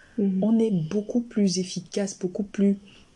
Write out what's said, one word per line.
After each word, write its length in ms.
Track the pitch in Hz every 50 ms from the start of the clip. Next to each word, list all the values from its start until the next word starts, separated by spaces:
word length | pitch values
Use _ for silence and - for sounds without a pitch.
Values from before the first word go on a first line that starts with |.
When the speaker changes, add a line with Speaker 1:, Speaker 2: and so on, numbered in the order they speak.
| - - - -
Speaker 1:
Mhm. 200 | 202 196 185 190 196
Speaker 2:
on 160 | 214 226 226
est 120 | 226 220
beaucoup 500 | 196 170 156 156 196 214 208 - - 247
plus 380 | 233 - - 214 202 190 175 185
efficace, 580 | 185 185 - 180 180 - - 208 202 190 - -
beaucoup 240 | - 180 180 - 208
plus... 340 | 202 - - 196 202 196 196 - - - - - _ -